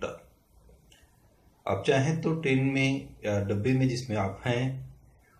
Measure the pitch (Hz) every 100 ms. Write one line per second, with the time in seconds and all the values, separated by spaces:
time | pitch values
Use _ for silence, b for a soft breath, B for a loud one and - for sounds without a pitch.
0 | - - - _ _ - - - _ b
1 | b b _ _ _ _ - 98 - 135
2 | 139 160 156 160 139 131 135 135 135 135
3 | - - 107 101 98 101 123 131 131 117
4 | - 107 95 - 127 120 131 135 - -
5 | - b b